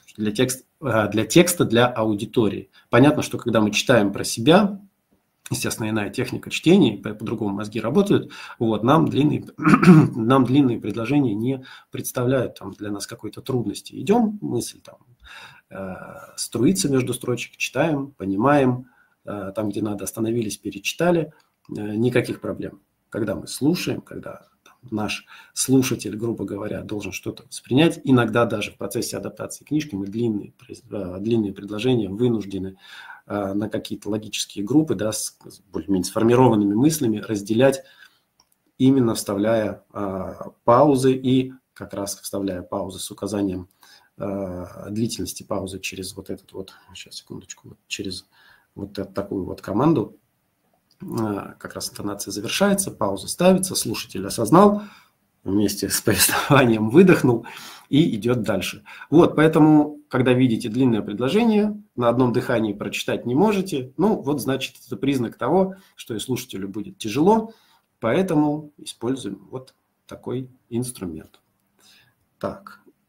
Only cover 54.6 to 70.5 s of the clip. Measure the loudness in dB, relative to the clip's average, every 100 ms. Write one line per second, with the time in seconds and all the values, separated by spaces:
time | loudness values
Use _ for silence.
54.6 | 8 4 -6 -20 _ _ _ _ -2 0
55.6 | 0 -2 -4 -2 0 2 2 0 4 4
56.6 | 6 2 4 8 8 6 4 0 -2 -18
57.6 | -18 -18 0 2 2 0 0 0 0 -2
58.6 | -4 -10 -16 -16 2 6 6 6 4 6
59.6 | 8 6 4 -4 -4 0 2 4 4 0
60.6 | -2 2 2 2 -2 -4 0 2 4 4
61.6 | 2 -4 -10 -2 2 4 2 2 0 0
62.6 | 0 -4 -6 -6 -4 -4 -2 2 2 2
63.6 | -2 -6 -6 -2 0 0 -2 -4 -2 -4
64.6 | -6 -12 -14 -6 -2 -2 -4 -4 0 0
65.6 | 0 -4 _ -18 -10 -8 -6 -6 -6 -10
66.6 | -8 -10 -12 -10 -4 2 4 4 0 -12
67.6 | _ _ _ -6 -2 0 0 0 0 -2
68.6 | -10 -18 -18 -8 -6 -6 -8 -12 -14 -16
69.6 | -16 _ _ _ -20 -14 -10 -8 -10